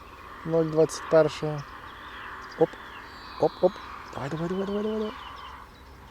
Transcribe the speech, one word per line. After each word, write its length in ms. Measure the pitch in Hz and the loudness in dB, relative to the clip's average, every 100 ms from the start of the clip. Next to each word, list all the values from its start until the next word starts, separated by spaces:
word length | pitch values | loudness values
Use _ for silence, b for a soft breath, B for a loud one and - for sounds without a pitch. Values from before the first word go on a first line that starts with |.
| - - - - 160 | -16 -16 -16 -10 2
нуль 200 | 165 160 | 4 4
двадцять 440 | 156 160 - - | 6 6 4 6
першого. 540 | 160 151 - 151 147 - - - - - - - - - - | 8 8 4 -4 -4 -8 -12 -14 -14 -14 -12 -12 -12 -12 2
Оп, 100 | 160 - - - - - - - | 2 2 -14 -14 -14 -14 -12 2
оп, 120 | 156 - | 2 6
оп. 100 | 180 - - - - | 4 4 -12 -12 -10
Давай, 160 | - 139 | -6 -4
давай, 200 | 160 170 | -2 -2
давай, 160 | 190 190 | 0 0
давай, 180 | 208 | 0
давай, 160 | 214 220 | 0 0
давай. 140 | 214 - - - - - - - - - - | -2 -6 -12 -12 -12 -14 -16 -18 -18 -18 -18